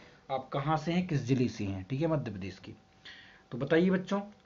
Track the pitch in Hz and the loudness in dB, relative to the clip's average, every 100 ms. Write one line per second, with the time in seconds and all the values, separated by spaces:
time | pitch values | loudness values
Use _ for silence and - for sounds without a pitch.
0 | - - - 135 - 143 139 160 170 170 | -16 -20 -6 -6 -4 -4 0 0 2 0
1 | 180 147 113 131 120 - 101 95 95 135 | 2 0 2 2 2 0 -4 -4 -4 -2
2 | 165 156 113 92 95 - - 107 _ - | 0 0 -2 -6 -8 -10 -16 -18 _ -20
3 | - - - - - 120 135 160 185 185 | -20 -20 -20 -20 -10 -4 2 4 6 4
4 | - 202 202 - | 0 -4 -4 -14